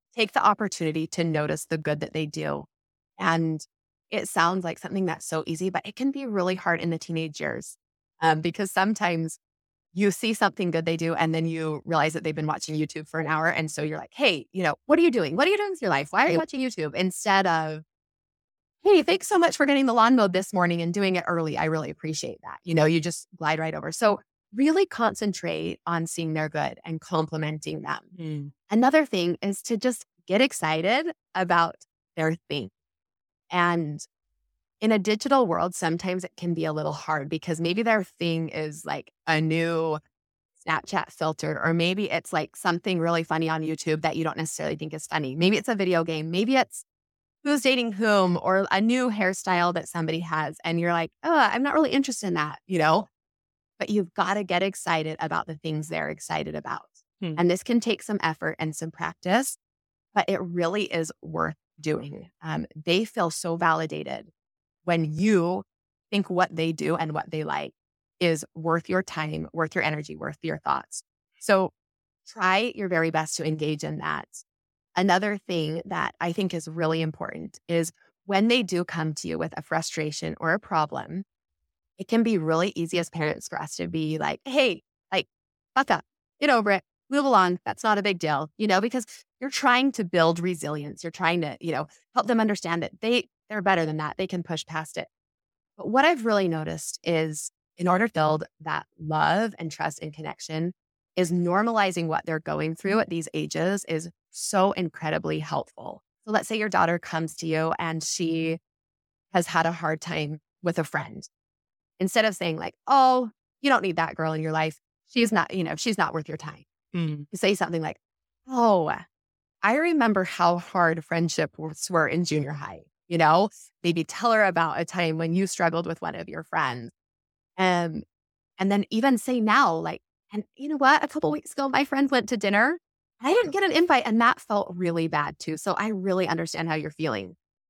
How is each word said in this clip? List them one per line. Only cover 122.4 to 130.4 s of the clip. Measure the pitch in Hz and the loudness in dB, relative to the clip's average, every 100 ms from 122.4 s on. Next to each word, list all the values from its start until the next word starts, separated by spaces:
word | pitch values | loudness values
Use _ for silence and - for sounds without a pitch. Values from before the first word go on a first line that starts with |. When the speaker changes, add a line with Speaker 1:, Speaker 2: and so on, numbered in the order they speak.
| 139 | -2
Speaker 1:
high," | 147 - 85 _ _ _ | -8 -12 -16 _ _ _
you | 170 | 4
know? | 156 165 208 - - _ | 6 6 4 -2 -20 _
Maybe | 170 170 | 0 0
tell | 160 - 233 | -2 -2 2
her | 220 | 4
about | 202 170 160 - | 4 4 0 0
a | 165 | -4
time | 185 170 160 | -2 -2 0
when | 165 | 0
you | 175 190 | 0 0
struggled | - 170 165 170 | 0 0 0 -4
with | 165 | -6
one | 165 165 | -8 -8
of | 170 | -10
your | 160 | -12
friends. | 160 165 139 123 117 _ _ _ _ _ _ - | -6 -2 -2 -4 -12 _ _ _ _ _ _ 0
Um, | 185 175 170 156 - _ _ _ _ - | 2 2 0 -6 -12 _ _ _ _ -2
and | 190 | 0
then | 202 - | 2 0
even | 220 269 240 | 2 2 2
say | - 254 | 0 0
now, | 220 233 233 165 | 4 4 4 2
like, | 165 - _ _ _ | -4 -8 _ _ _
"And | 208 | -10